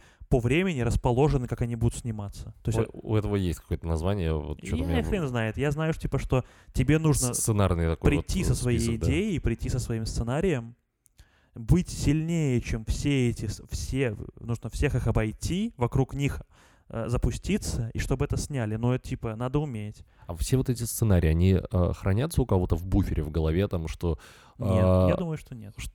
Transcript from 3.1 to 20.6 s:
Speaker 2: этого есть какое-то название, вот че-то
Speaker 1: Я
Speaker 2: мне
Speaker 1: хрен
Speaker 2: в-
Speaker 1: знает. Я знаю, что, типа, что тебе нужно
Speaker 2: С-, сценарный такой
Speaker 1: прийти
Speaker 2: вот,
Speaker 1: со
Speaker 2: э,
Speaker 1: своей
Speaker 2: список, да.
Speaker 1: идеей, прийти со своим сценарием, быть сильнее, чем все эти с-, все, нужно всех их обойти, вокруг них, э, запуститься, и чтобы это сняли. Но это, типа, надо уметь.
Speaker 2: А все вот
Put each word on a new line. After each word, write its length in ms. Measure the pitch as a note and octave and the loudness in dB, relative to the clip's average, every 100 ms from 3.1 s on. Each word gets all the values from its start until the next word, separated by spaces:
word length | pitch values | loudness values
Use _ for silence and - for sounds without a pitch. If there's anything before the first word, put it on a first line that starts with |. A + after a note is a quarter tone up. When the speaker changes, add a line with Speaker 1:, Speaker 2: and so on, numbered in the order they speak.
| G#2+ | 0
Speaker 2:
этого 200 | G#2 G2+ | 2 2
есть 220 | F2+ - | 2 -2
какое-то 260 | - E2 E2 | -4 -4 -2
название, 460 | D#2+ F2 G2+ D#2+ | -2 0 0 0
вот 280 | D#2+ D2 D2 | -2 -4 -8
че-то 220 | - - | -4 -2
Speaker 1:
Я 0 | C4 | 0
Speaker 2:
мне 180 | B3 | 0
Speaker 1:
хрен 200 | A3+ G3+ | 0 -2
Speaker 2:
в- 40 | C#3+ | -2
Speaker 1:
знает. 280 | B2 A2 - | -2 -2 -2
Я 140 | D3 | -2
знаю, 220 | C#3+ D#3+ | 0 -2
что, 80 | D#3+ | -2
типа, 180 | - C3+ | -4 -4
что 240 | - C3 - - - | 0 0 -2 -12 -4
тебе 260 | - B2+ D#3 | 0 4 4
нужно 340 | D#3 B2 B2+ | 4 4 2
Speaker 2:
С-, 60 | A#2 | 0
сценарный 460 | - G#2 F#2+ E2+ E2 | 0 4 4 4 2
такой 220 | D#2+ - | 2 2
Speaker 1:
прийти 300 | E2 - F#3+ | 2 0 0
Speaker 2:
вот, 80 | - | 2
Speaker 1:
со 60 | |
Speaker 2:
э, 20 | B2 | 2
Speaker 1:
своей 220 | B2 A#2 | 2 2
Speaker 2:
список, 200 | A#2 A2+ | 0 0
да. 80 | A2 | 0
Speaker 1:
идеей, 320 | D3 G#3+ D#3 | 2 0 0
прийти 300 | - A2+ B2+ | -2 -2 -2
со 100 | B2+ | -2
своим 260 | - A2+ A2+ | -2 -4 -4
сценарием, 720 | - A#2 C#3 F#3 C3 A#2 A#2+ _ _ _ _ _ _ _ - | -2 -2 0 0 0 -4 -14 _ _ _ _ _ _ _ -8
быть 340 | A2 F3+ F3 | 2 2 2
сильнее, 720 | - C#3+ D#3 E3 E3+ D3 A#2+ | -2 0 0 0 0 2 0
чем 240 | - A#2+ A2 | 0 -4 -2
все 440 | - C#3+ C#3 A#2+ | -2 0 2 0
эти 180 | A2+ A2 | -2 -6
с-, 140 | - - | -8 -8
все, 460 | - - C3 B2+ G#2 - - | -8 -4 -2 -2 -4 -10 -12
нужно 300 | A2+ A#2 A2 | -6 -6 -6
всех 260 | - C#3+ A#2+ | -2 0 2
их 120 | A2+ | 0
обойти, 680 | A2 A2 - - F3 A3+ - | 0 0 -2 -4 -2 -4 -2
вокруг 360 | A#2+ B2+ C3 | 0 2 0
них, 280 | C3+ C#3+ - - _ _ _ - | -2 -2 -4 -12 _ _ _ -12
э, 180 | A2+ A2 | -8 -4
запуститься, 840 | B2 B2 - - G3+ - - A2+ | -2 -2 -2 -4 -4 -2 -6 -4
и 60 | - | -6
чтобы 260 | - C3 D3 | -4 -2 -2
это 120 | - | -4
сняли. 380 | - C#3 G#2+ A2 | -4 -4 -4 -2
Но 180 | A#2+ | 0
это, 140 | B2+ - | -2 -4
типа, 280 | C3 A#2 A2 | -8 -6 -6
надо 240 | B2+ D3 | -2 -2
уметь. 460 | D3+ A2 G#2 - - _ - | -2 -6 -10 -14 -20 _ -12
Speaker 2:
А 80 | E2+ | -6
все 220 | - | 0
вот 120 | C3 | 0